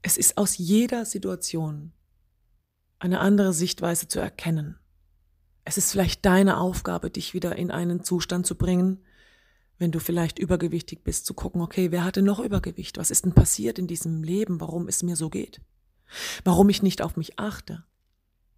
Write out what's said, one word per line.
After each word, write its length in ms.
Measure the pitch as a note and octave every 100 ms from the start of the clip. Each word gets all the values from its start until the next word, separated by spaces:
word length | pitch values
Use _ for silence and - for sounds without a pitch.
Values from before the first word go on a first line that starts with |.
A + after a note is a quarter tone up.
Es 140 | F#3 -
ist 200 | - -
aus 200 | G3 -
jeder 480 | E3+ G#3 A#3+ A#3+ A3
Situation 880 | G3+ G3 F3+ - E3 D#3 D3 D#3 _ _ _ _ _ _ _ _ _ _ _
eine 200 | F3+ F3+
andere 320 | G3 G3+ F#3+
Sichtweise 560 | E3 F#3 - E3+ E3+ -
zu 120 | -
erkennen. 580 | - - E3 D#3+ D3 - _ _ _ _ _ _ _ _
Es 140 | - G3
ist 140 | -
vielleicht 340 | G3+ F3 - G3
deine 320 | F#3 G3 -
Aufgabe, 520 | F#3 F#3 - F3 F3
dich 240 | - -
wieder 220 | F3+ F3+ -
in 160 | F3
einen 320 | - F3 F3
Zustand 420 | - F3+ - F3+ F3+
zu 100 | E3+
bringen, 480 | F3+ F3+ F#3 F#3+ _ _ _ _ _ _ _ _
wenn 140 | F3
du 80 | D#3+
vielleicht 380 | - E3+ E3 -
übergewichtig 680 | F3 F3+ E3+ E3 - -
bist, 220 | - - -
zu 80 |
gucken, 280 | - - F3
okay, 300 | E3+ - F3+
wer 120 | F3
hatte 180 | F3 F#3+
noch 180 | G3 G3+
Übergewicht? 600 | A#3+ G3+ F3+ E3+ F3 -
Was 100 | D#3+
ist 160 | - F#3
denn 80 |
passiert 460 | - F3+ - A3 -
in 80 | F3+
diesem 360 | E3+ E3 D#3+
Leben, 380 | D#3 F#3+ G#3+ E3+
warum 260 | D#3+ E3 F3
es 140 | -
mir 140 | F3 E3
so 160 | D#3+
geht? 300 | F#3+ - - - _ _ _ _ - - -
Warum 260 | - F3 G3+
ich 140 | G3
nicht 180 | G3 -
auf 160 | E3 -
mich 220 | D#3+ -
achte? 440 | G#3 F#3+ - E3 - _ _ _ _ _ _